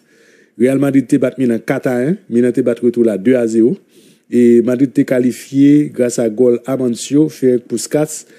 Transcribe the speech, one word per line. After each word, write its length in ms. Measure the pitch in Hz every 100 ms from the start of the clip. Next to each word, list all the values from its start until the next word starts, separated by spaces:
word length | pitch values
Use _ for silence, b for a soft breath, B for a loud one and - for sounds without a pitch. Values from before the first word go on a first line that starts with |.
| b b b b b -
Real 200 | 123 139
Madrid 280 | 143 135 120
t'a 100 | 139
battu 220 | 131 -
Milan 180 | 127 113 -
quatre 220 | 135 139
à 120 | 123
un. 180 | 135 202 -
Milan 220 | 117 123
t'a 100 | 127
battu 220 | 120 117 120
retour 200 | 117 113
là 120 | 98
deux 180 | 104 127
à 120 | 117
zéro. 300 | 113 117 196 _ b b b b
Et 300 | 120 120 120
Madrid 300 | 113 123 139
t'a 120 | -
qualifié 880 | 131 131 123 110 - 135 143 147 147
grâce 260 | - 123 120
à 100 | 113
goal 300 | 107 123 120 -
Amancio, 640 | 131 127 113 - 143 151
Ferenc 320 | - 127 123 -
Puskas, 580 | 117 - 151 156 - -